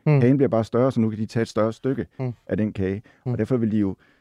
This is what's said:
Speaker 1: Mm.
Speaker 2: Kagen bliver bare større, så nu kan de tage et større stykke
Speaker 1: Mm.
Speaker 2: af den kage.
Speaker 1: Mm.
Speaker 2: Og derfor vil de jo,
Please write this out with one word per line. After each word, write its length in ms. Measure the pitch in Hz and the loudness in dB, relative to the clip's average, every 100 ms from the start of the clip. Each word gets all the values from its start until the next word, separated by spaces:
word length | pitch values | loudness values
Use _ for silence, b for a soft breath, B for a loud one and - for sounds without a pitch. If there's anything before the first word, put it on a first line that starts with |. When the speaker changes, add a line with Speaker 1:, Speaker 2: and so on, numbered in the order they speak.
| 151 | 2
Speaker 1:
Mm. 140 | 143 | 4
Speaker 2:
Kagen 160 | 123 139 | 4 4
bliver 120 | 120 | 2
bare 160 | 113 | 2
større, 280 | 107 117 131 | 0 0 0
så 80 | 117 | 0
nu 100 | 110 | -2
kan 80 | 107 | -2
de 80 | 110 | -6
tage 160 | 113 | -4
et 60 | 113 | -2
større 240 | 110 110 | -2 -2
stykke 340 | - 131 135 - - | -2 -6 -4 -6 -8
Speaker 1:
Mm. 120 | 127 113 - | -10 -8 -6
Speaker 2:
af 100 | 95 | -4
den 160 | 107 | -2
kage. 300 | 101 95 98 - b 127 | -2 -4 -4 -10 b -6
Speaker 1:
Mm. 60 | |
Speaker 2:
Og 60 | 117 | -4
derfor 180 | 110 127 | 0 0
vil 140 | 110 | 0
de 60 | 107 | 0
jo, 180 | 98 - b b | 0 -4 b b